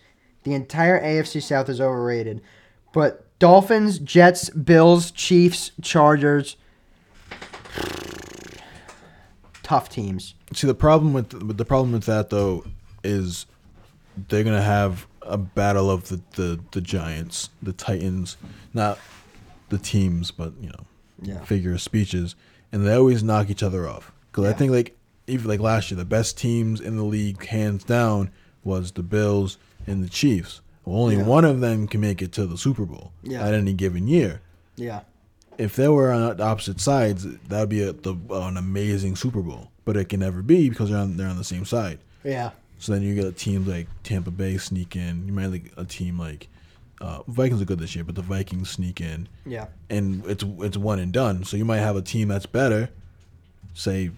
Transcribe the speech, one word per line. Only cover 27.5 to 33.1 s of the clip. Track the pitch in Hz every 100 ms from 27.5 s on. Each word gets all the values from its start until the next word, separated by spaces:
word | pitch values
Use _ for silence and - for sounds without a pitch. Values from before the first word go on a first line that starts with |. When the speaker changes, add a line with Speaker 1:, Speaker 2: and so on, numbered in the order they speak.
| 110 107 98
Speaker 2:
down, | - 120 117 104 95 - _ _
was | 95 92 90
the | -
Bills | 87 107 104 101 95 - _ - -
and | 98
the | 90
Chiefs. | - 143 98 - - - _ -
Well, | 98
only | 120 101
Speaker 1:
Yeah. |
Speaker 2:
one | 104 147 160
of | 131
them | 123 110 104
can | 107
make | 104 90
it | 92
to | - 95
the | 85
Super | 135 123 92
Bowl | - 87